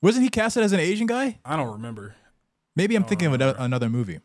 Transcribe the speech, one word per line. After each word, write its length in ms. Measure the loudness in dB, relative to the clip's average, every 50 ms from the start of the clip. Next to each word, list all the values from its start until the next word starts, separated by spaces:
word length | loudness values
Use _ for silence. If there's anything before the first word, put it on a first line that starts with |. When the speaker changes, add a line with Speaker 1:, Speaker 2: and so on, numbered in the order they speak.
Speaker 1:
Wasn't 220 | 2 2 4 4
he 80 | 2 2
casted 320 | 2 0 -2 0 0 2
as 100 | 2 2
an 80 | 2 2
Asian 260 | 2 0 0 -2 -2
guy? 340 | -2 -2 -2 -2 -4 -4 -8 -8
Speaker 2:
I 120 | -6 -4 -4
don't 140 | -4 -4
remember. 420 | -6 -10 -12 -12 -12 -12 -14 -16 -18 _ _ _ _ _ _ _ _ _ _ _ -2
Speaker 1:
Maybe 200 | 0 0 2 2
I'm 40 | 2
Speaker 2:
I 20 |
don't 60 | 2 2
Speaker 1:
thinking 160 | 0 0 2
of 80 | 2 2
ano-, 120 | 4 2 2
Speaker 2:
remember. 140 | 0 0 -2
Speaker 1:
another 240 | -2 0 0 0 0
movie. 300 | 0 -2 -2 -4 -6 -12